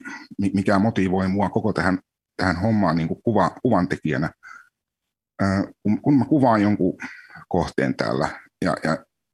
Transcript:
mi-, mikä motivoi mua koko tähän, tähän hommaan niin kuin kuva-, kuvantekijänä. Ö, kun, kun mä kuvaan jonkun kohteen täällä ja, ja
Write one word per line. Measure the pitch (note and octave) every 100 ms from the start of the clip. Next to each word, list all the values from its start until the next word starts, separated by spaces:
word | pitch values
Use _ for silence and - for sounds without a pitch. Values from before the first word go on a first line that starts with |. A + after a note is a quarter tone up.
| - - - -
mi-, | G2+
mikä | G2 G2+ G2
motivoi | A2 G#2 F#2+ F#2 F#2+
mua | G2 F#2+
koko | A2 G#2
tähän, | F2+ F2+ F#2 - _ _ -
tähän | F#2 E2+
hommaan | G#2+ G#2+ F2 E2
niin | D#2+
kuin | F#2
kuva-, | A#2+ G2+ F2 -
kuvantekijänä. | C3 G2 F2 D2+ D#2 C2+ D#2+ - - - _ _ _ _ _ _ _ -
Ö, | G2 G2 - -
kun, | G2+ G#2+
kun | C3+ C#3+
mä | A2
kuvaan | D#3 B2+ G#2+
jonkun | G#2 G2+ F2+ - - - - - -
kohteen | F2 D#2 - C2+ -
täällä | A#1 B1+ D2+ - - _
ja, | F2+ -
ja | D#2 D#2 - _ _